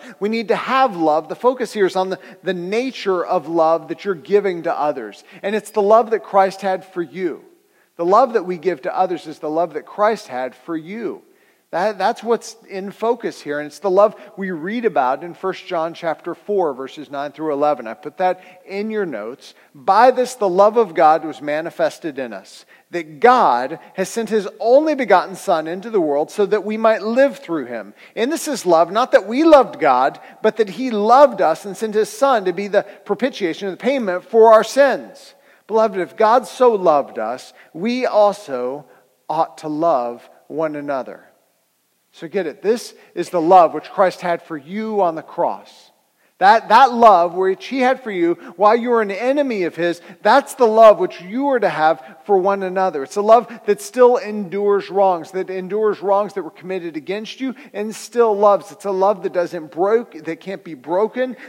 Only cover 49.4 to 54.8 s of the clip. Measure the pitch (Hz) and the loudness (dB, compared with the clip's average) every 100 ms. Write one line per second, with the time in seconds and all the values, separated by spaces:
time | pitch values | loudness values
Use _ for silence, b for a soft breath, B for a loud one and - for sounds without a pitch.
49.4 | 277 214 170 160 175 170 B 190 208 262 | -2 -2 -4 -2 -4 -4 B -4 2 2
50.4 | - - 233 220 226 202 180 - 175 233 | 2 0 2 8 8 8 2 -6 -10 -6
51.4 | 285 254 196 151 156 165 B 208 - 196 | -2 0 0 2 0 0 B -16 0 0
52.4 | 185 196 185 185 190 151 135 202 208 226 | 2 -2 -2 -2 -2 -4 -6 -2 4 4
53.4 | - 226 - 202 - 247 247 240 196 214 | 4 -6 -4 -4 -4 2 4 4 -2 -8
54.4 | 190 190 202 202 | -8 -4 0 0